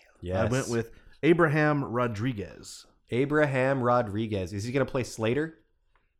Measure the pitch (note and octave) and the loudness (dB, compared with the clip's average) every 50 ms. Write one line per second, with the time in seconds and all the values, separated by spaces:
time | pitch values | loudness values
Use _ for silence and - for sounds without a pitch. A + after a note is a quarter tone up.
0 | _ _ _ - - F2 F#2 F#2+ F#2+ A2 B2+ C3 - - A#2+ A#2 A2+ - - - | _ _ _ -12 -6 -2 0 0 2 2 0 0 -2 0 -2 -2 -2 -4 -8 -20
1 | - - - - - D3+ F3 E3 F3 D#3 C#3 D#3 D3+ D3+ D3+ C#3+ C3+ - A2 A#2+ | -20 -20 -8 0 4 4 6 6 4 4 4 4 2 2 2 0 -2 -2 -2 -2
2 | B2 A#2+ A2 G2+ A#2 C3+ A#2+ G2+ F2+ - - - - - - - - _ _ _ | -2 -2 -2 -4 -4 -4 -4 -6 -8 -10 -12 -18 -18 -18 -18 -20 -20 _ _ _
3 | _ - A2+ A#2+ C#3+ C#3 D3 D3+ D3+ C#3 C3+ C3 B2+ C3+ C#3 C3+ A#2+ A#2+ A#2+ B2 | _ -4 0 0 0 2 2 2 2 2 2 2 2 2 2 2 2 2 2 2
4 | A#2 G#2 G2 G#2+ A2+ A2 G#2 F#2+ F#2 E2+ G2+ G2 G2+ B2 B2 C#3 C3 - - C3+ | 2 0 -2 -4 -4 -2 -2 -4 -4 -4 -6 -8 -6 -2 -2 -2 0 0 -2 -4
5 | A2+ - - - A2 A2 B2 C#3+ D#3 E3 - _ _ _ _ _ _ _ _ _ | -4 -6 -6 -4 -2 0 0 0 -2 -4 -8 _ _ _ _ _ _ _ _ _
6 | _ _ _ | _ _ _